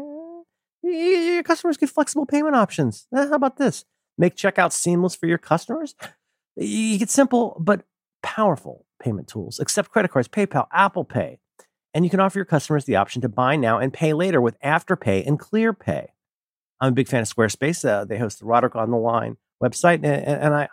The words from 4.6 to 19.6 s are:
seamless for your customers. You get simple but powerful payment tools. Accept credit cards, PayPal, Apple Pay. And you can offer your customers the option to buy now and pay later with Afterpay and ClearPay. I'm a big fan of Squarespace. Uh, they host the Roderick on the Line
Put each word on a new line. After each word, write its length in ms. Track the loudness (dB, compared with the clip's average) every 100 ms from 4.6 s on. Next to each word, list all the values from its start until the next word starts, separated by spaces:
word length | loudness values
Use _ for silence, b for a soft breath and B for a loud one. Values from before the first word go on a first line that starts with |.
| 2
seamless 420 | 0 0 2 0 -2
for 120 | -2
your 100 | -2
customers. 580 | 0 -2 -2 -8 -8 -12 B B _ _ _ -8
You 400 | -4 -2 0 0
get 120 | 2
simple 460 | 2 4 2 0 -2
but 240 | 0 0 -2 _ _ _
powerful 640 | -8 0 0 0 -6 -20 _ -8
payment 280 | -4 -4 -6
tools. 300 | -10 -10 -8
Accept 300 | -4 -4 -2
credit 200 | 0 0
cards, 160 | 0 0
PayPal, 400 | -2 0 0 0
Apple 320 | 2 2 0 -4
Pay. 340 | -4 -4 -8 _ _ _ _ _
And 100 | -2
you 80 | 0
can 80 | 2
offer 180 | 0 0
your 80 | 0
customers 380 | 0 0 -2
the 140 | 2 0
option 240 | 0 -2
to 80 | -4
buy 260 | 0 0 2
now 240 | 2 2
and 140 | 0
pay 200 | -2 -2
later 280 | 0 2 2
with 180 | 2 0
Afterpay 640 | 0 0 0 -2 0 0 0
and 140 | -2
ClearPay. 680 | -2 0 0 0 -4 -4 -6 _ _ _ _ _ _ -2
I'm 80 | 0
a 60 | 2
big 120 | 0
fan 140 | 0
of 80 | 0
Squarespace. 580 | 0 0 0 -4 -2 0
Uh, 160 | 0
they 140 | -2 -4
host 220 | -6 -6
the 60 | 0
Roderick 300 | 2 2 0
on 160 | -2
the 60 | 0
Line 400 | 0 0 -2 -8 _ -4